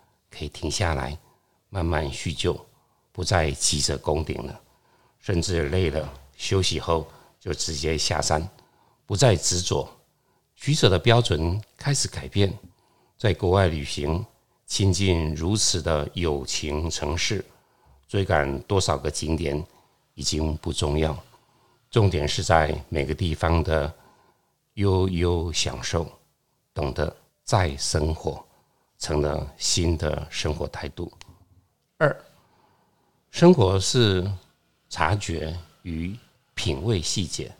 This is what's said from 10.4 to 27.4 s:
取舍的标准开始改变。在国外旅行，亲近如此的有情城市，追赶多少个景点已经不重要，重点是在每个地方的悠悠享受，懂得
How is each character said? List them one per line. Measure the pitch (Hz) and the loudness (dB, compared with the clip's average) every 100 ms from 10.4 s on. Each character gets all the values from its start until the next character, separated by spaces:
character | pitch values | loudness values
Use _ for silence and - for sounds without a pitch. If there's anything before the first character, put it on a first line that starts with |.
| _ - | _ -8
取 | - | -2
舍 | 156 101 | 4 4
的 | 90 | 4
标 | - 117 | 4 4
准 | 117 80 82 101 - - | 4 2 0 -2 -6 -8
开 | 139 | -4
始 | 143 - | -2 -2
改 | - 67 | -6 -4
变。 | 98 98 - - _ _ _ _ - | 0 0 -2 -16 _ _ _ _ -2
在 | 110 | 0
国 | 87 90 | 2 4
外 | 98 90 | 4 4
旅 | 80 | 2
行， | 71 - 73 85 107 _ _ _ - | -6 -4 -2 -2 -4 _ _ _ -6
亲 | - 98 | 0 2
近 | 87 98 85 78 | 2 2 2 0
如 | 76 85 107 | -2 -2 0
此 | - 90 | 0 0
的 | 80 78 65 | 0 0 -2
有 | - 85 71 | -2 -2 -2
情 | 65 - 76 76 82 | -4 -6 -4 -2 -4
城 | - 73 82 | -4 -4 -2
市， | - 110 - _ _ _ _ _ _ | -2 -4 -8 _ _ _ _ _ _
追 | 104 | -2
赶 | 95 80 69 69 | 2 2 2 -2
多 | - 98 | -2 0
少 | - 71 | 2 0
个 | 76 | -2
景 | - 78 80 | -4 -2 -2
点 | 80 73 82 _ _ _ _ | -2 -4 -6 _ _ _ _
已 | - | -8
经 | 71 78 78 78 | -4 -2 -2 -4
不 | 82 | -6
重 | 78 76 76 | -2 0 2
要， | 78 71 - _ _ _ _ _ _ | 0 -2 -10 _ _ _ _ _ _
重 | 120 101 | 2 4
点 | 85 73 | 2 0
是 | - | -2
在 | 82 82 76 73 - | 4 4 4 0 -4
每 | 82 | -4
个 | 69 | -2
地 | 76 85 | -2 -2
方 | 78 82 82 | 0 2 2
的 | 76 80 73 - - _ _ _ _ _ _ | 2 0 -2 -6 -20 _ _ _ _ _ _
悠 | 104 98 95 92 | -2 0 2 2
悠 | 85 87 87 85 | 0 0 0 -2
享 | 80 - 64 | -2 -4 -4
受， | - 82 78 - _ _ _ _ _ | -4 -4 -4 -10 _ _ _ _ _
懂 | - 67 | -6 -4
得 | 65 78 - _ _ | -2 -4 -6 _ _